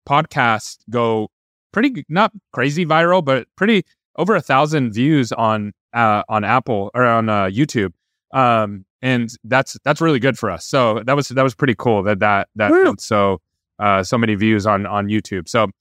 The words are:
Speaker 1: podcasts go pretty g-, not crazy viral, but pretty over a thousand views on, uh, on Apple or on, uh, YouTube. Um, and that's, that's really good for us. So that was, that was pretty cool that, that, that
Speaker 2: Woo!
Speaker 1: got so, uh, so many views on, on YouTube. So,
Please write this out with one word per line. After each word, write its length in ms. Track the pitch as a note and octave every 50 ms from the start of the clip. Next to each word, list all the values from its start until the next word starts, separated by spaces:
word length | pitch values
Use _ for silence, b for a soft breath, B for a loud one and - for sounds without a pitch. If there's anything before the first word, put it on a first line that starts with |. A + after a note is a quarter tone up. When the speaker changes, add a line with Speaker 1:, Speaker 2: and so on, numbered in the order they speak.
| _ -
Speaker 1:
podcasts 680 | C#3+ D3 D#3+ - - D3 B2+ A#2 A2 G#2+ - - - - _ -
go 400 | A2 A#2+ A#2 A2+ A2+ A2 G#2+ - - _ _ _ _ _ _ _
pretty 200 | - G3+ A#3+ C#4+
g-, 140 | B3 D#3+ - -
not 220 | D3+ F#3 A3 G3+ - G3 - _
crazy 340 | - C3 B2 C#3+ D3 F3 F3+
viral, 380 | D3+ D#3 E3 E3+ E3+ F3+ F#3 D#3
but 240 | C3+ C3+ B2 - - _
pretty 300 | - F#3+ A3 A3+ F#3+ - - _ _ _ _ _
over 200 | - E3+ G3 A3
a 60 | E3+
thousand 520 | - - C3+ C3+ D3+ D3+ D#3 D3 B2+ A2+ G2
views 380 | A2 B2+ D3+ D#3+ C#3+ B2 G#2+ -
on, 400 | A2+ A2+ A2 A2 G#2+ G#2 G#2 - _ _ _ -
uh, 300 | A#2 A#2 G#2+ G#2 G#2 - -
on 140 | A2 G#2+ G#2
Apple 460 | G2+ A#2+ B2+ - - A#2 G2+ G2 G2+ -
or 100 | B2 B2+
on, 240 | A#2+ A#2 A2+ A2+ A2
uh, 160 | G#2+ G2+ G2
YouTube. 480 | F#2+ G2 A2+ D3+ D3 - A#2 G2 F2+ - _ _ _ _ _ _ _ -
Um, 520 | C3+ C3 A#2+ A#2 A2 G#2+ G2+ G2+ F#2+ F#2+ _ _ _
and 280 | B2+ B2+ B2+ A#2+ A#2 A2+ A#2+ - -
that's, 340 | G#2+ B2+ C3 C3+ - - G#2+ -
that's 180 | C#3 D3+ -
really 180 | E3 E3 D3 B2
good 160 | B2 C3+ A#2
for 140 | - A#2 G2+
us. 160 | F2 - -
So 380 | - - C3+ B2 A2 G#2+ A2 G#2+
that 100 | B2 C#3
was, 120 | C#3+ C3+
that 160 | - B2 C3+ C3+
was 100 | C3 -
pretty 220 | - D3+ C3+ -
cool 240 | - - B2 A2 G2+ F#2
that, 160 | G#2 G#2 F#2
that, 260 | G#2+ G#2+ G2+ G2 - - _
that 160 | G#2+ G#2+ -
Speaker 2:
Woo! 140 | D#4+ F#4 F#4+
Speaker 1:
got 160 | D#4 D3 -
so, 380 | - - A2+ G#2 G2+ G2 F#2+ - - _ _ _ _ _ _
uh, 240 | - G#2 G2+ G2 F#2+
so 160 | F#2 - C3
many 160 | A#2 A#2 G#2+ G#2+
views 320 | F#2+ A2 A2 A2 G#2 F#2+
on, 220 | G#2+ G#2 G2 G2+
on 200 | F#2 G#2 G2+ G2+
YouTube. 400 | G2+ G#2+ G#2+ - - G2+ F#2 E2
So, 200 | - - A#2 G#2+ G2 - _